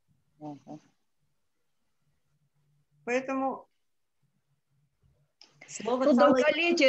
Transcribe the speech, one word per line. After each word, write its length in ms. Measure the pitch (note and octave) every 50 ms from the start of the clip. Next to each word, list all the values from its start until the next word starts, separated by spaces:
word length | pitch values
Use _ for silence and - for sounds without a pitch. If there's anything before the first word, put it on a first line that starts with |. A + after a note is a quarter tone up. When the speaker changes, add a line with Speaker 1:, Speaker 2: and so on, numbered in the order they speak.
| _ _ _ _ _ _ _ D3+
Speaker 1:
Ага. 380 | D3+ D3+ D3 C3+ _ D3 D3+ D3+ _ _ _ _ _ _ _ _ _ _ _ _ _ _ _ _ _ _ _ _ _ _ _ _ _ _ _ _ _ _ _ _ _ _ _ _ _ _ _ _ _ _ _ _ -
Speaker 2:
Поэтому 640 | A#3 A#3+ C4 C4 C4+ C4+ C4 C4+ C4+ A#3+ - - _ _ _ _ _ _ _ _ _ _ _ _ _ _ _ _ _ _ _ _ _ _ _ _ _ _ _ _ _ _ _ _ _ _ _ - _ _ _ - -
слово 360 | - - G#3 A3 B3 B3+ C4
Speaker 1:
Ну, 120 | C#4+ C#4
Speaker 2:
«талая» 260 | A#3+ C#4+ C#4 C4 C4
Speaker 1:
долголетие — 460 | B3+ D4+ D4+ D#4 E4+ F4 E4+ E4+ C#4+